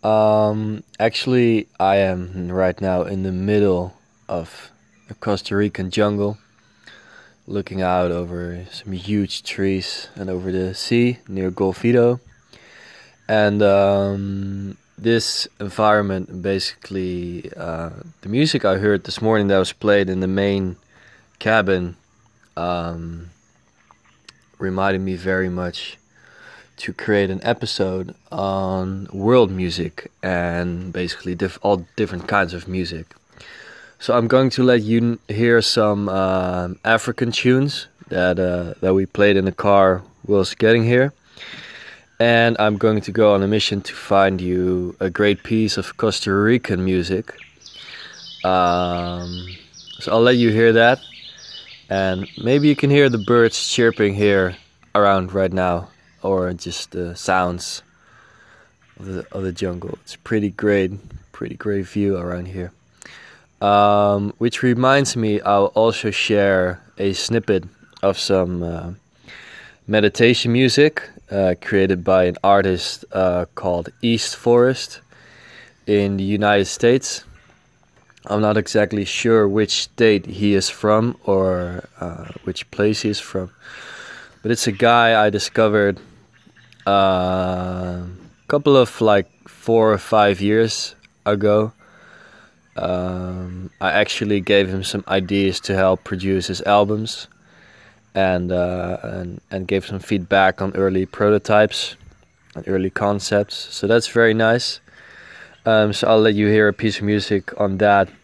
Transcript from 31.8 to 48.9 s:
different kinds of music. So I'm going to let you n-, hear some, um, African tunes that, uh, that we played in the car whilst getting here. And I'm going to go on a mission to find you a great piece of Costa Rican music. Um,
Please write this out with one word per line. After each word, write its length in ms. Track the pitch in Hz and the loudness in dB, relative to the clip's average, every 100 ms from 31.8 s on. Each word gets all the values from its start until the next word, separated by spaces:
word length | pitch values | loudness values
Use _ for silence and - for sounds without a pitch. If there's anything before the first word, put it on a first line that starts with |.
| 82 | -2
different 320 | - 104 90 82 | -6 -6 -6 -2
kinds 280 | 101 90 | 0 0
of 120 | 90 87 | -6 -8
music. 480 | 92 85 82 80 _ _ _ - - - - - _ | -6 -6 -8 -14 _ _ _ -20 -20 -20 -20 -20 _
So 180 | - 120 | 0 0
I'm 120 | 117 | 4
going 200 | 127 135 | 4 2
to 140 | - | 2
let 180 | 127 120 | 4 4
you 180 | 107 117 | 2 0
n-, 200 | 117 117 _ | 0 -2 _
hear 320 | 104 117 117 | -2 4 4
some, 480 | 113 - 107 101 101 | 4 2 2 2 -2
um, 680 | 95 95 92 90 90 90 90 - | -2 0 0 -2 -4 -6 -6 0
African 460 | 113 - 113 120 | 0 0 -4 -4
tunes 540 | - 127 127 143 - - _ - | 0 2 2 0 -4 -14 _ -8
that, 300 | 90 90 90 | -2 0 2
uh, 340 | 92 90 87 - | 0 -2 -6 -4
that 140 | 92 | 2
we 100 | 95 | 2
played 320 | 98 - 101 98 | 0 2 4 4
in 80 | |
the 80 | 95 | 0
car 500 | 87 104 101 95 92 92 _ - | -2 2 4 4 2 -6 _ -2
whilst 300 | 101 92 - | 0 0 0
getting 280 | 110 117 | 2 4
here. 280 | 113 123 139 - _ - - - - - - - _ _ | 4 2 0 -4 _ -20 -20 -20 -20 -20 -20 -20 _ _
And 380 | 117 117 117 113 | 2 4 4 2
I'm 200 | 107 104 | 0 2
going 240 | 110 107 | 0 0
to 100 | 101 | -2
go 220 | 98 107 | 2 4
on 80 | 101 | 4
a 40 | 98 | 2
mission 360 | 107 - 101 | 0 -2 -4
to 100 | - | -8
find 480 | - - 98 98 95 | -16 0 2 4 2
you 560 | 90 90 90 90 90 - | -4 -2 0 -2 -4 -6
a 100 | 95 | -6
great 320 | 87 104 101 | 0 0 0
piece 340 | - 113 107 98 | -2 -2 0 -4
of 220 | 95 - | -8 -4
Costa 340 | 113 104 - | -2 -2 -2
Rican 500 | 98 107 123 - 95 | 0 2 2 0 -4
music. 520 | 92 92 85 95 - - - _ - - - - - - - - | 0 -2 -2 -4 -6 -16 -20 _ -20 -20 -20 -20 -20 -20 -20 -6
Um, 1080 | 92 92 90 87 90 | -2 2 2 0 -2